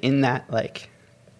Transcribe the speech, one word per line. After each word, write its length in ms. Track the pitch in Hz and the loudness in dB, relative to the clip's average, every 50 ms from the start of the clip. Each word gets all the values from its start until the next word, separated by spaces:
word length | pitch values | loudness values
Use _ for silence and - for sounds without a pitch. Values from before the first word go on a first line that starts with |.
| - | 0
in 180 | 131 135 139 | 0 2 4
that, 240 | 135 123 127 131 - - | 2 2 0 -2 -4 -4
like, 400 | 120 110 - - - - - - - - - - - _ - - - - | -2 -2 -2 -2 -8 -14 -18 -18 -20 -20 -20 -20 -20 _ -20 -20 -20 -20